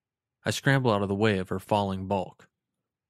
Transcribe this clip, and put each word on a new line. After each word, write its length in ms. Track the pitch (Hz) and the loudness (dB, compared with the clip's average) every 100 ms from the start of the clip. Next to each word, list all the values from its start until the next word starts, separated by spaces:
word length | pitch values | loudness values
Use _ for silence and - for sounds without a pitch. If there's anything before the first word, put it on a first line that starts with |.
| _ _ _ _ - | _ _ _ _ -4
I 60 | |
scramble 400 | - - 139 127 | -2 0 2 2
out 100 | 101 | 0
of 80 | 98 | 0
the 60 | 98 | 0
way 240 | 110 98 | 2 0
of 100 | 90 | -2
her 100 | 95 | -8
falling 480 | - 107 101 95 95 | -2 0 0 -4 -4
bulk. 400 | 98 - - _ _ _ _ _ _ | -4 -4 -12 _ _ _ _ _ _